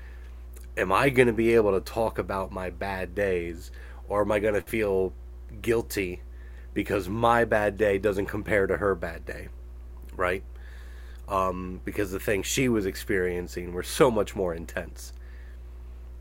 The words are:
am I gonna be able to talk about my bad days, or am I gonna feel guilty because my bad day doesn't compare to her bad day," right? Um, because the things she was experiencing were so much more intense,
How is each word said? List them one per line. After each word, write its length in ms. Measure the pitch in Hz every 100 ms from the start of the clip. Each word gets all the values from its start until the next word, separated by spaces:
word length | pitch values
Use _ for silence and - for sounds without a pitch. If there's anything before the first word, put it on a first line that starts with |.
| - - - - - - - -
am 160 | 92
I 180 | 98 139
gonna 220 | 127 120
be 220 | 110 113
able 180 | 113 104
to 80 | 95
talk 380 | - 113 110 -
about 340 | 92 98 92
my 180 | 95 90
bad 440 | 85 98 95 90
days, 560 | 92 98 90 85 85 - - - - -
or 140 | 101
am 100 | 104
I 60 | 107
gonna 220 | 107 101
feel 500 | - 113 104 95 95 - - - - 110
guilty 600 | 117 117 - 104 90 90 - - - - -
because 340 | - - 101 90
my 360 | 113 117 117
bad 320 | 113 110 104 101
day 220 | 104 98
doesn't 280 | 104 98 95
compare 400 | 104 98 104 95
to 100 | 80
her 160 | 98
bad 300 | 90 85 82 -
day," 220 | - - - - - - - - -
right? 280 | 90 95 - - - - - - - - -
Um, 520 | 95 92 92 92 90
because 260 | - 107 95
the 80 | 95
things 260 | - 98 -
she 220 | - 127
was 180 | 113 98
experiencing 840 | - - 98 90 90 87 90 87
were 100 | 90
so 280 | - - 139
much 240 | 107 98 107
more 180 | 90
intense, 580 | 85 82 - 85 - - - - - - - - - - - - -